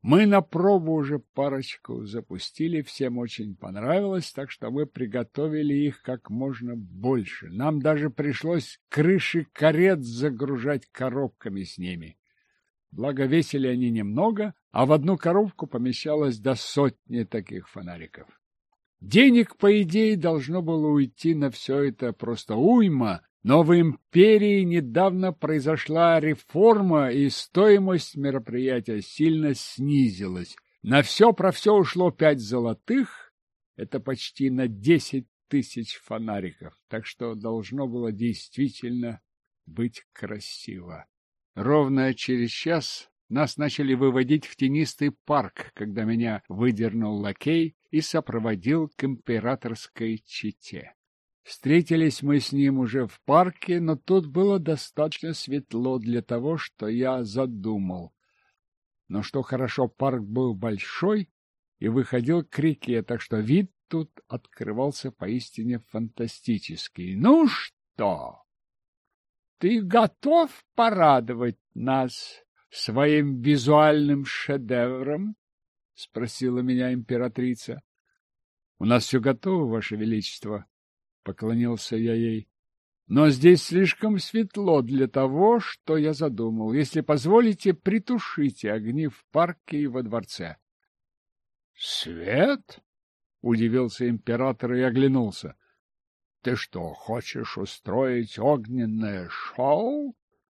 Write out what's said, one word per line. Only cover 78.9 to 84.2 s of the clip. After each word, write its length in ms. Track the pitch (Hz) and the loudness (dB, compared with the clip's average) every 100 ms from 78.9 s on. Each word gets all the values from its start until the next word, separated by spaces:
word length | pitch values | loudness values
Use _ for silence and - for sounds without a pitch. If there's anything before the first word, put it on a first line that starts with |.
| 120 | 2
всё 160 | - 131 | 2 0
готово, 460 | 120 123 190 190 139 | 0 -2 0 0 0
Ваше 280 | 110 101 | -2 -4
Величество", 720 | 107 110 110 95 - 104 104 101 _ _ _ _ _ - | -4 -2 -2 -6 -10 -8 -8 -10 _ _ _ _ _ -12
поклонился 720 | - 110 117 120 113 - 113 | -6 -2 0 0 -2 -4 -2
я 180 | 117 | 0
ей. 340 | 113 117 110 - _ _ _ _ _ _ | 0 0 -4 -8 _ _ _ _ _ _
Но 220 | 110 151 | 4 6
здесь 340 | 131 156 180 | 8 8 8
слишком 540 | - 170 190 - 220 | 4 2 2 2 -2
светло 640 | 202 | -2